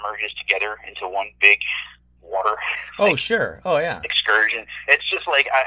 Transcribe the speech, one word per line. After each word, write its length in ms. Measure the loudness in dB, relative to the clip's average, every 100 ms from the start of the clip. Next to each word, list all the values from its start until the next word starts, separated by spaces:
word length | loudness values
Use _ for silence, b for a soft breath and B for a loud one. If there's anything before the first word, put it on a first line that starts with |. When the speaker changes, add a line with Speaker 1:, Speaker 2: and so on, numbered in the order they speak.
Speaker 1:
merges 300 | -10 -8 -10
together 440 | -8 -4 -2 -2 -8 -14
into 200 | -12 -6
one 200 | -6 -6 2
big 200 | 4 4 0 B B B _ _
water, 360 | -6 -2 0 -2 B B B 2
Speaker 2:
Oh, 60 | 2
Speaker 1:
like, 120 | 2
Speaker 2:
sure. 440 | 0 0 0 -4 0
Oh, 120 | 0
yeah. 240 | 0 -4
Speaker 1:
excursion. 640 | -2 0 2 4 4 0 -8 B 2
It's 220 | 2 2
just 180 | -4 0
like, 200 | 0 2
I, 140 | 2